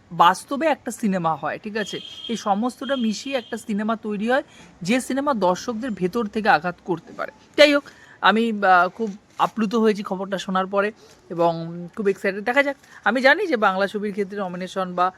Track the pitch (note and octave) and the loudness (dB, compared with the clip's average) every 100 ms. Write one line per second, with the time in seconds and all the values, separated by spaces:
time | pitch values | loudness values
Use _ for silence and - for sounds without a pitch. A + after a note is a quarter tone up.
0 | _ E3+ E3+ F#3 - C#4 D#4+ C#4 - A3 | _ 2 4 4 -2 -2 0 0 -4 -4
1 | G#3+ F#3+ E3 D3+ D3+ A#2 A3 G#3+ G3 E3 | -2 0 0 -2 -4 -6 -6 -6 -6 -8
2 | - - - A3 G#3+ G3 B3 - B3+ C#4 | -12 -14 -8 -6 -2 0 -2 -4 -4 -2
3 | A3+ G3+ C4+ C4+ A3+ A3+ - G3+ G#3+ A3 | -2 -2 -4 -6 -6 -8 -6 -4 -2 -4
4 | A3 G#3 A3 C4 D4 - - - E3+ B3 | -4 -4 0 0 -2 -10 -20 -8 0 0
5 | - C4+ C#4+ A#3+ F3+ F3+ - G#3+ C4 G3+ | 0 -2 0 2 2 2 -2 -6 -6 -2
6 | F3+ A#3+ G#3 A3 G#3 D#3 F3 E3+ - E3+ | -2 -2 -4 0 4 4 2 -6 -4 -6
7 | - - - - - - D4 C#4+ - - | -6 -10 -10 -12 -6 6 6 6 -2 -12
8 | - - F#3 G#3+ A#3 G#3 G3 F3+ F3+ - | -20 -2 2 2 0 0 4 4 4 0
9 | A3+ F#3+ _ - E3+ - G#3+ A3+ A3 G3+ | -8 -8 _ -2 -2 0 -2 2 2 2
10 | G3+ F#3+ G3 F#3+ - F#3 F#3+ G3 G#3 A3+ | -4 -6 -4 -6 -4 -2 0 0 -2 -4
11 | - - - E3+ E3+ E3 E3 E3+ F3 - | -16 -20 -10 0 2 2 -4 -10 -10 -4
12 | G3 F#3+ G3+ G3 G#3 B3+ C#4 C4+ - - | -2 0 -2 -2 0 2 0 -4 -12 -6
13 | G3+ B3 C4 D#4 G4 B3 G#3 F#3+ G3 G#3+ | -2 4 4 4 2 2 2 2 0 -2
14 | G#3 G3 F#3+ G3+ F#3+ F3+ F3+ F#3+ F3+ F3 | -4 -4 -6 -6 -8 -6 -8 -6 -4 0
15 | F3+ | 0